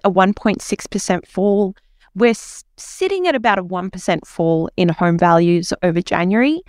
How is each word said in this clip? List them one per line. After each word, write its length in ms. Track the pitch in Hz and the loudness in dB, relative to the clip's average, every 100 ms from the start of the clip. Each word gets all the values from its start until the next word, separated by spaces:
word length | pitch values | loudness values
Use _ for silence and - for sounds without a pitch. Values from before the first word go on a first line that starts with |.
a 60 | 202 | 0
one 240 | 190 190 | 2 2
point 260 | 208 220 - | 2 -2 -2
six 260 | - - - | -4 -8 -6
percent 400 | 98 - 180 - | -6 -2 -4 -4
fall. 480 | - 196 202 196 - _ _ _ | -2 0 2 0 -4 _ _ _
We're 180 | 190 233 | 0 0
s-, 300 | 226 - - - - | 0 -6 -20 -20 -20
sitting 500 | - - 370 392 359 | -18 -6 -4 -2 0
at 80 | |
about 240 | 269 226 190 | 0 0 0
a 60 | |
one 260 | 180 185 185 | -2 -6 -8
percent 360 | 185 - 170 - | -8 -4 -4 -4
fall 420 | - 165 165 165 - | -4 0 0 -2 0
in 140 | 175 | 0
home 260 | 160 175 170 | 2 0 2
values 560 | 175 170 170 170 180 - | 4 4 4 2 0 -2
over 200 | 180 165 | -2 -2
January. 580 | - 180 175 214 269 320 | 0 0 0 2 2 -2